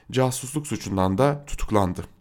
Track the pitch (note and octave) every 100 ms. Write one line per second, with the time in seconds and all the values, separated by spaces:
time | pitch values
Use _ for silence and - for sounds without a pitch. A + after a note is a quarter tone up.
0 | - A#2+ B2+ B2+ B2+ D3+ D3 G#2+ G2 F#2+
1 | F#2+ F#2+ C#3 C#3+ - - - G#2+ F#2 F2+
2 | - -